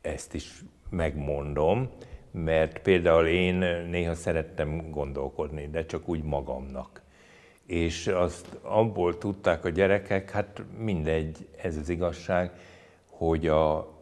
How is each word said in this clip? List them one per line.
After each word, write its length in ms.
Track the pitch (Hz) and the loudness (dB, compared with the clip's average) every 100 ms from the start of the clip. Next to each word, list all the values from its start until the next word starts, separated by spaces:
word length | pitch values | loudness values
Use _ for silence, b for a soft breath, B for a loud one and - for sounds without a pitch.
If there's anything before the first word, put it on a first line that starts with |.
ezt 340 | - 73 - | -6 -8 -8
is 300 | - - - - _ - | -10 -10 -16 -20 _ -8
megmondom, 1000 | 92 80 73 71 71 71 73 78 107 127 - B B B | -2 -2 -2 -2 -2 -2 0 2 2 0 -8 B B B
mert 480 | - 80 80 80 - | -6 0 2 2 0
például 480 | - 92 85 82 82 | 4 4 8 6 6
én 280 | 87 92 92 92 85 85 | 4 2 2 0 0 -2
néha 240 | 87 85 | -2 0
szerettem 760 | 82 - 82 78 - 76 78 80 | -2 -2 -2 -2 -4 -4 -2 -6
gondolkodni, 800 | 76 71 69 69 - 76 76 73 | -6 -6 -4 -6 -6 -6 -6 -6
de 160 | 80 78 | -6 -4
csak 220 | 85 - | -6 -4
úgy 140 | 85 | -4
magamnak. 800 | 76 71 67 64 67 65 64 - _ B B B B B _ | -2 -4 -4 -8 -8 -12 -12 -18 _ B B B B B _
És 400 | 87 85 82 - | 0 0 -2 0
azt 520 | 92 90 - - - | 2 2 0 -14 -16
abból 560 | - 104 113 98 87 - | -2 2 2 2 0 0
tudták 460 | 101 95 - 82 | -4 -2 0 2
a 40 | 92 | 0
gyerekek, 600 | 85 95 101 101 98 95 | 2 4 4 2 -2 -2
hát 320 | 101 104 - - 104 | -4 -4 -6 -14 -8
mindegy, 720 | 113 92 78 80 78 78 - - | -2 -2 2 0 0 -6 -16 -8
ez 140 | 92 78 | -6 -4
az 120 | 76 | -4
igazság, 640 | 87 87 82 - 90 90 - B B B B _ | -2 -2 -4 -2 0 0 -6 B B B B _
hogy 400 | - 82 80 80 | -4 0 2 4
a 460 | 78 78 78 - - | 4 4 2 -4 -16